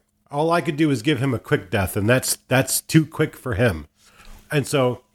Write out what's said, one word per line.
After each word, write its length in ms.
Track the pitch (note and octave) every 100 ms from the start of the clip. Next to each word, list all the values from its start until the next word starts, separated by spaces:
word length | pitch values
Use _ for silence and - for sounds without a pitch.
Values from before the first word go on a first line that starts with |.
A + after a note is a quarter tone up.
| _ _ _
All 200 | C#3+ D#3+
I 100 | E3+
could 140 | E3 D3
do 140 | D#3
is 100 | C3
give 180 | D3+ C3+
him 120 | C3+
a 60 | A2+
quick 320 | - C#3 F#2+
death, 260 | G#2 F#2 G#2+
and 120 | G#2
that's, 300 | B2+ - - -
that's 320 | B2+ - -
too 260 | - D#3+ D3+
quick 300 | - D#3 -
for 180 | C3
him. 320 | G2 A#2+ D#2+ D2 _ _ - - - -
And 160 | D3+ B2+
so 360 | D3 B2+ A#2+ _